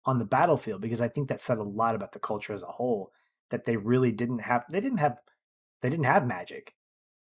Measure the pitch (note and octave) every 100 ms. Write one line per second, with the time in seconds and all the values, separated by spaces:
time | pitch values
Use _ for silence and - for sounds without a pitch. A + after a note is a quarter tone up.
0 | - B2+ G#2 C3 E3+ D3 - F#2+ A2+ A2+
1 | A#2 - C#3 - - A2+ G#2 G2+ A#2 A2
2 | G2 - - G#2 - G2+ F2 - B2 G#2+
3 | F2+ _ _ _ - B2 - A2+ G#2 B2+
4 | B2+ G#2 A#2+ A#2+ A2 A#2+ - F3 C4+ A3
5 | D3 A#2+ _ _ _ _ _ _ B2 E3
6 | B2+ F3+ B2+ F#2 G#2 - - _ _ _
7 | _ _ _